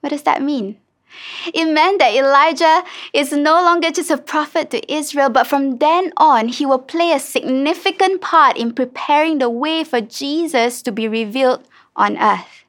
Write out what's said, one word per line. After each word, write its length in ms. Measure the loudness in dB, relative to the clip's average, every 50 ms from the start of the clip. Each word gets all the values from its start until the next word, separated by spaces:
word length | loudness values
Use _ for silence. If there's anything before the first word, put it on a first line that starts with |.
What 80 | -6 -6
does 120 | -8 -4 0
that 200 | 0 0 0 0
mean? 340 | -4 -4 -4 -4 -6 -10 _ _ _ _ _ _ _ -20 -20 -18 -16 -16 -12 -12 -8
It 140 | -4 -2 -2
meant 320 | 0 2 2 2 2 4 4
that 160 | 2 4 4
Elijah 720 | 2 2 4 4 6 4 4 2 2 4 4 4 4 2 -2 -14 -18 -18 -4
is 200 | _ -2 -2 0
no 240 | 0 0 2 2 4 4 4 4
longer 220 | 2 2 0 -2
just 220 | -4 -4 -2 -2
a 60 | -2 -4 -4 -4 -4
prophet 360 | -4 -4 -2 -4 -4 -4 -4
to 240 | -6 -8 -6 -4 -6
Israel, 360 | -6 -4 -4 0 0 0 2
but 180 | 4 2 2 2
from 320 | 0 -2 0 -2 -2 0
then 340 | 2 2 2 2 0 -2 0 2
on, 320 | 4 4 4 4 2 0
he 160 | -4 -4 0
will 200 | 0 0 0 -2 -4 -4
play 180 | -2 0 0
a 80 | 0 0
significant 1000 | -2 -4 -6 -6 -4 -2 -2 -2 0 -2 -2 -2 -4 -6 -2 0 0 0 0 -2
part 340 | -4 0 4 4 4 4 2
in 180 | 0 -4 -4 -2
preparing 640 | -2 -4 -4 -4 -12 -4 0 2 2 2 2 0 0
the 100 | 0 -2
way 340 | -2 -2 -4 -4 -2 -4 -4
for 180 | -2 -2 -4
Jesus 840 | -4 -4 -10 -10 -8 -6 -4 -4 -4 -2 0 0 0 0 -2 -4 -8
to 80 | -6
be 160 | -4 -4 -4 -4
revealed 560 | -2 -4 -4 -4 -2 0 2 2 0 0 _ _ _ _ _ _ _
on 220 | -2 -2 -2 0 0
earth. 420 | 0 0 0 -2 -6 -16 -20 -20 _